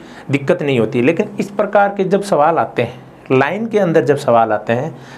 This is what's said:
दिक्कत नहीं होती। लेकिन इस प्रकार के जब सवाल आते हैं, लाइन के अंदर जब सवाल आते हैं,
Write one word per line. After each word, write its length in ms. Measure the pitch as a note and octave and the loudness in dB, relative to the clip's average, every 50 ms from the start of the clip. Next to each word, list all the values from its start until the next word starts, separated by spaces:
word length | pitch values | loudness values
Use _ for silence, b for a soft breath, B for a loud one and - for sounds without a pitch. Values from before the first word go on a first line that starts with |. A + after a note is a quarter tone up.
| B B B B B B | B B B B B B
दिक्कत 320 | C3 C#3 C#3 C#3 E3+ - | -4 -2 0 0 -2 0
नहीं 160 | D#3+ C#3+ C3+ A#2+ | 0 0 0 0
होती। 220 | A2 G#2+ A2 A#2+ | 0 0 0 2
लेकिन 340 | A#2+ C#3+ E3+ - G#3 - - - | 2 2 2 0 -2 -4 -4 -8
इस 100 | - - | -8 -6
प्रकार 380 | - - G#3 G3+ G#3 G#3 G3+ G3+ | -4 -4 -2 2 2 2 2 2
के 140 | G3+ G3 F#3+ | 0 -2 -2
जब 180 | F3 G3+ F#3+ | 0 0 -2
सवाल 360 | G3 - F3+ D3 D3 E3 E3+ C#3+ | 0 0 2 2 2 2 2 0
आते 240 | A#2 - - - | -2 -2 -2 -4
हैं, 180 | A#2+ A#2 - - - - - - - - | -4 -4 -4 -12 -20 -20 -20 -12 -4 0
लाइन 340 | C3+ C3 C#3 D3 F3+ G#3 A#3 | 2 2 2 2 -2 -4 -6
के 120 | A3+ G#3+ G#3 | -2 0 0
अंदर 260 | F#3+ E3+ D#3 D#3+ C#3 | 0 2 2 2 2
जब 120 | C#3 C#3 - | 2 0 0
सवाल 340 | - B2+ A#2 A#2 A2+ A2 | 0 2 2 4 4 2
आते 200 | G#2+ G#2+ - - | 0 -2 -2 -2
हैं, 220 | A#2 B2 C#3+ E3 - B B B B | -2 -2 -4 -6 -10 B B B B